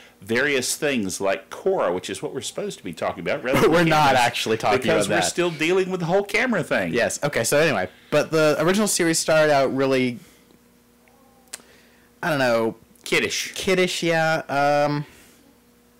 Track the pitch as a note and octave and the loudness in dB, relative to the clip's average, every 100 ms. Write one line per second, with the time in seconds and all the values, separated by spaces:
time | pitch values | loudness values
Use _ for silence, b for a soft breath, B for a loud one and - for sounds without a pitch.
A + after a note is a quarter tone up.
0 | B B G#2 A#2 C#3+ C3+ B2+ - D3 B2+ | B B -4 0 0 0 -2 -4 -2 -2
1 | F#2+ - G2 G2 - - F#3+ F#3 G2+ F#2 | -2 -2 -2 -2 -6 -6 -2 0 0 -2
2 | - G2 D3+ C#3 - - G3+ - F#2+ E2 | -6 -8 -8 -8 -10 -8 -10 -10 -12 -6
3 | G2 F#2 F2 C#3+ B2 C#3 F#3+ E3+ E3 D#3 | -6 -4 -6 -4 -2 0 2 4 4 4
4 | C#3+ B2+ A#2+ - A2 A2 A#2+ G2+ - - | 4 4 2 0 -2 0 0 0 0 0
5 | - G#2 F3 - F3 D#3 D#3+ F#3 F#3 F#3 | 0 0 0 -2 -4 -2 0 0 -2 -4
6 | E3 G3 G3+ G#3+ B3+ G3+ C3 B2+ F2 A2+ | 0 0 0 -2 0 -2 -2 -2 0 0
7 | G2+ - C#3 A#2+ A2 D3 D#3+ G#2 F#2 - | 0 -2 -4 -2 0 2 2 0 -4 -10
8 | - D3 B2+ D#3+ D3+ C#3+ D#3+ G3 G#3 - | -2 -2 0 2 2 2 2 2 0 0
9 | E3+ E3 - D#3 D3+ C#3 C3 C3+ C3+ C3 | 0 0 2 4 4 4 2 0 2 2
10 | B2+ A#2+ B B B _ _ _ _ _ | 0 -4 B B B _ _ _ _ _
11 | _ _ _ _ _ - b b b b | _ _ _ _ _ -20 b b b b
12 | b _ E3+ C#3+ B2+ A#2 A2+ - _ _ | b _ -2 0 2 2 0 -4 _ _
13 | - E3 G3+ - - - - F#3 F3 - | -2 0 0 -4 -6 -6 0 0 0 0
14 | E3 E3 D#3+ D#3+ - C#3 C#3+ D3 D3 D3 | 0 0 2 0 -2 0 2 4 2 0
15 | D3 B B B B _ _ _ _ | -6 B B B B _ _ _ _